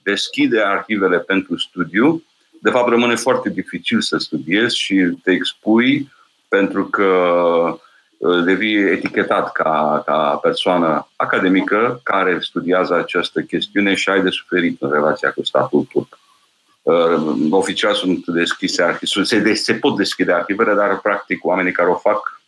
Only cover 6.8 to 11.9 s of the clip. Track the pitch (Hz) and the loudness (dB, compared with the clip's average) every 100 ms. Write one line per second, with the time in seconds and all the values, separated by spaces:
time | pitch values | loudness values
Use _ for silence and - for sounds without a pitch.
6.8 | 95 - 98 92 90 87 87 85 85 82 | -2 0 2 4 4 4 4 2 0 -2
7.8 | _ _ _ - 87 87 87 92 107 104 | _ _ _ -4 0 2 2 2 2 2
8.8 | 98 95 - 107 98 101 - - 80 78 | 2 0 -2 -2 0 0 -2 -2 0 2
9.8 | 76 73 73 76 73 71 85 85 95 90 | 2 0 0 0 0 0 0 0 0 2
10.8 | 82 76 - - - 117 92 95 92 104 | 2 0 -4 -6 -2 0 2 2 2 0
11.8 | 120 | 0